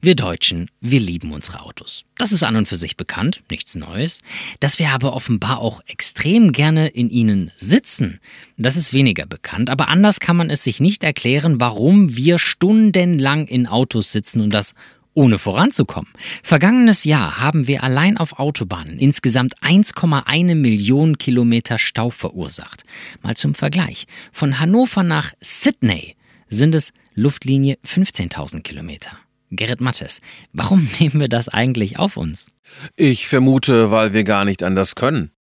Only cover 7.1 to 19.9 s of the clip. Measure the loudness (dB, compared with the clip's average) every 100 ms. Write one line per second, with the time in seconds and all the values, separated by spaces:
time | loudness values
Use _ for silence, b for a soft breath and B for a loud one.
7.1 | 2 2 2 -2 _ 2 2 2 -2 -2
8.1 | -6 B B B -4 0 2 2 4 2
9.1 | 2 -6 -12 -12 -6 -4 -2 0 4 4
10.1 | 4 0 0 0 -2 -2 2 0 2 -2
11.1 | -2 0 0 2 2 0 0 4 6 6
12.1 | 2 2 2 0 0 2 6 4 4 2
13.1 | 2 2 0 -2 -2 0 0 0 -2 -2
14.1 | -4 -4 -2 0 0 -2 -10 b b b
15.1 | 2 4 4 0 0 0 2 -2 -4 -12
16.1 | -16 B B 0 2 4 6 6 4 2
17.1 | 0 0 -2 -2 0 0 -2 0 2 2
18.1 | 0 -4 -4 -6 -4 -6 -8 -10 -8 -4
19.1 | -2 0 0 -2 -4 0 2 2